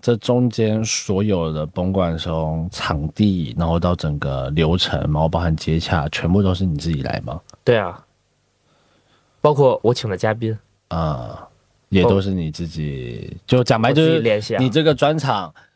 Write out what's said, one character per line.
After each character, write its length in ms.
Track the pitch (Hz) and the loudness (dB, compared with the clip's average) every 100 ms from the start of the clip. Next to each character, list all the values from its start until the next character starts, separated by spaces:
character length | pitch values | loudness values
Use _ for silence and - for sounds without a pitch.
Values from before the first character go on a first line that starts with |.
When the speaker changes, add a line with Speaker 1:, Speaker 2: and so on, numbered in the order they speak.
Speaker 1:
这 160 | - 113 | -2 0
中 320 | - 123 123 | 2 2 2
间 340 | 113 110 110 | 2 0 0
所 380 | 110 - - 95 | -2 -4 -2 0
有 300 | 107 92 80 | 2 0 0
的， 140 | 78 76 | -4 -6
甭 260 | - 92 | -4 -2
管 240 | 95 85 80 | 0 0 -2
从 520 | 87 80 78 80 87 | -4 -2 -2 -4 -6
场 340 | - - 76 76 | -6 -4 -2 -4
地， 460 | - 107 92 71 60 | 0 2 2 -2 -2
然 100 | 82 | 0
后 100 | 85 | 0
到 160 | 87 | 0
整 240 | 87 78 73 | 0 -2 -4
个 300 | 71 67 64 | -4 -4 -2
流 260 | 76 80 90 | 0 2 2
程， 220 | - 76 | 0 -2
然 140 | 73 | 0
后 140 | 76 80 | 0 0
包 100 | 82 | 0
含 140 | 85 | 0
接 240 | 78 - 80 | -2 0 -2
洽， 300 | - 87 76 | 0 -2 -2
全 240 | - 85 | -2 2
部 100 | 98 | 4
都 120 | 95 | 4
是 100 | 90 | 2
你 140 | 92 73 | 0 -2
自 120 | 82 | -2
己 120 | 73 | -4
来 180 | 60 - | -4 -6
吗？ 160 | - 82 - - | -6 -10 -14 -4
Speaker 2:
对 120 | - 113 | 2 2
啊。 260 | 92 - _ _ _ _ _ _ _ _ _ _ _ _ _ _ | 0 -8 _ _ _ _ _ _ _ _ _ _ _ _ _ _
包 120 | 147 | 2
括 260 | 143 131 - | 4 4 4
我 100 | 107 | 2
请 160 | 123 110 | 0 -2
的 80 | 92 | -2
嘉 160 | 110 | -2
宾。 240 | 110 113 110 - _ _ | -2 -4 -6 -10 _ _
Speaker 1:
啊， 580 | 85 78 64 57 - - _ _ _ _ | -4 -2 -4 -8 -14 -18 _ _ _ _
也 120 | 98 | 4
都 160 | 120 98 | 4 4
是 100 | 98 | 0
你 200 | 92 80 | -4 -4
自 160 | 76 85 | -6 -10
己， 640 | 80 76 67 60 57 - | -6 -6 -8 -10 -12 -14
Speaker 2:
哦。 40 | - - | -16 2
Speaker 1:
就 180 | 127 | 2
讲 180 | 120 113 | 4 2
白 100 | 117 | 4
就 80 | 135 | 4
是 60 | 160 | 4
Speaker 2:
我 60 | |
自 40 | 160 | 2
己 40 | |
联 180 | 113 104 | 2 0
系 160 | 104 104 | 0 0
啊。 60 | |
Speaker 1:
你 80 | 131 | 2
这 120 | 139 | 2
个 120 | 156 | 2
专 240 | 139 147 160 | 4 2 2
场， 360 | 139 104 82 - _ | 0 -2 -4 -14 _